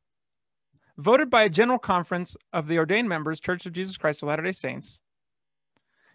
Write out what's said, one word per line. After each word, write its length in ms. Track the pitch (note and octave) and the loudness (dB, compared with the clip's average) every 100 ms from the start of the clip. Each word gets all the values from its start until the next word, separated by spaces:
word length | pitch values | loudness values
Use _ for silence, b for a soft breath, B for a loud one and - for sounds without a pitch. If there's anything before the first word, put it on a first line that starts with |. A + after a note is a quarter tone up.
| _ _ _ _ _ _ _ _ _ - | _ _ _ _ _ _ _ _ _ -4
voted 320 | D#3 C4 C#4 | 4 4 6
by 140 | A#3 | 4
a 60 | G#3+ | 4
general 300 | D#3+ A#3+ B3 | 4 4 2
conference 580 | - F3+ E3 F3+ F3+ - _ | 0 0 0 -4 -6 -12 _
of 140 | F3 D3+ | -6 0
the 100 | E3 | 0
ordained 320 | D#3+ G#3 A#3 | 2 2 0
members, 320 | D#3+ D3+ D#3+ | -2 -4 -4
Church 240 | - F3+ F#3 | -4 -4 -6
of 80 | |
Jesus 240 | E3+ F#3+ F#3 | -8 -8 -4
Christ 240 | D#3 D3 | -2 -2
of 80 | D3 | -2
Latter-day 240 | D#3 F3 | -2 -4
Saints, 460 | F#3 C3 B2+ - - _ _ _ _ _ _ _ _ _ _ _ | -4 -6 -8 -12 -18 _ _ _ _ _ _ _ _ _ _ _